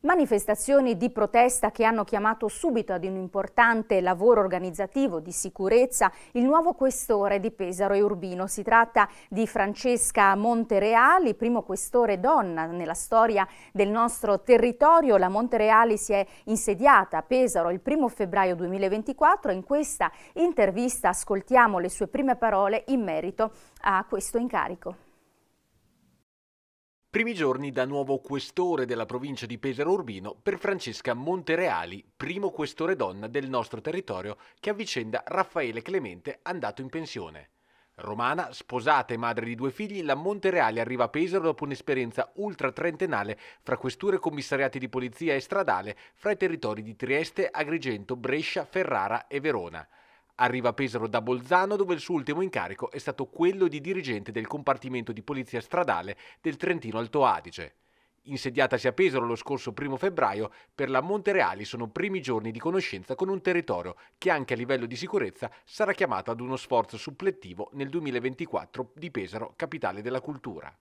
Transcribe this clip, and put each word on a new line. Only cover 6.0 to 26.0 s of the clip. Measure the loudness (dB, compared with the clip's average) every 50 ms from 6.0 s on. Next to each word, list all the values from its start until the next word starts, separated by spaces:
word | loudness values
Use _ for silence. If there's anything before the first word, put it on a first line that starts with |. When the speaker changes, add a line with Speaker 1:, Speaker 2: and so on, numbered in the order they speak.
| 0 0 0 -4 -20 -6
Speaker 1:
il | _ 2
nuovo | 2 4 4 4 4 2
questore | 2 2 0 0 0 -2 -2 0 2 2 2 2 0 0
di | -2 -4
Pesaro | -4 -4 -6 -6 -2 -2 0 2 4
e | 4
Urbino. | 4 2 0 -2 -6 -8 -6 -6 -6 -6
Si | -6 -6 0
tratta | 4 6 6 6 6 4 4 4 4 0 -20 -16 _
di | -2 -2 -2
Francesca | 0 2 0 0 0 -2 -2 0 2 2 2 2 2 4 6 6 6 6
Montereali, | 4 2 2 2 2 0 2 2 2 4 6 6 8 8 8 8 6 4 2 0
primo | 0 0 0 0 0
questore | -2 -2 -6 -6 -6 0 2 4 4 4 2 2
donna | 4 4 4 4 2 0 -2 -4 -4
nella | -4 -4 -6 -4 -6 -6
storia | -6 -4 2 4 4 6 6 4 2 0 0 -4 -20 -20 -10
del | _ 0 2 2
nostro | 2 2 0 0 0 -2 0 0 0 0
territorio. | 6 6 6 8 8 4 4 6 8 8 8 8 8 6 6 6
La | 6 4
Montereali | 2 0 0 2 2 2 6 8 8 8 8 6 4
si | 0 0 0
è | 0 0 0 -2 -6 -16 _
insediata | -2 -2 -2 0 -2 -2 6 8 8 8 8 6 4 -2 -4
a |
Pesaro | 0 2 2 4 4 4 4 2 2 2
il | 0 -2
primo | _ 0 2 2 2 0
febbraio | 0 -2 -4 0 2 2 4 2 2
duemilaventiquattro | 0 -2 -4 -2 0 0 0 0 0 -2 -4 0 4 6 6 6 4 2 -2
e | -2
in | -2
questa | 0 0 0 0 0 -2 -2 -2 -2 -2 -2 -6 -20 -12
intervista | -2 0 0 2 4 4 4 4 4 0 -2 -2 -2 2 0 0
ascoltiamo | 0 0 -2 -2 -2 -2 0 4 6 8 8 8 4 0
le | -2 -2
sue | -2 -4 -6 -2
prime | -2 -2 0 0 0
parole | 2 2 2 2 4 2 2 0 -2 -2 0
in | 0 0 0
merito | -2 -4 -4 -4 -6 -2 -2 -2 -2 -2 -14 -20 _ _ -4
a | 0 0 0 0 0 -2
questo | -4 -4 -4 -2 -2
incarico. | -2 -2 0 -2 -2 -2 -2 -6 -8 -10 -12 -12 -12 _ _ _ _ _ _ _ _ _ _ _ _ _ _ _ _ _ _ _ _